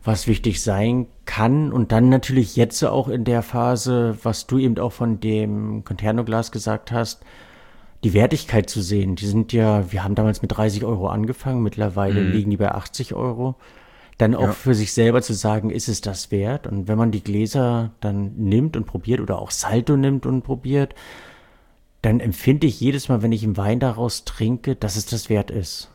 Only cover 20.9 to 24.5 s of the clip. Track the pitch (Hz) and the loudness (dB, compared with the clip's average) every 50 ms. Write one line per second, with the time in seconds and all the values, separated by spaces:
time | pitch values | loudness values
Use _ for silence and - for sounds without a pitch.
20.9 | - - - - - - - - - - _ _ _ _ _ _ _ _ _ _ | -4 -18 -20 -20 -20 -20 -20 -20 -20 -20 _ _ _ _ _ _ _ _ _ _
21.9 | _ _ - 113 110 120 - 113 90 - - 131 139 147 165 143 107 - 117 131 | _ _ 2 2 2 4 2 0 -4 0 2 2 4 4 4 0 0 2 0 0
22.9 | 135 143 - - 131 113 104 113 113 107 110 107 98 104 98 104 113 123 131 127 | 0 0 0 0 0 2 2 2 0 0 0 -2 -2 0 0 0 0 2 0 0
23.9 | 117 113 120 120 - - - - - - 110 110 | 0 -2 -4 -4 -4 -6 -10 -12 -6 -2 -2 -2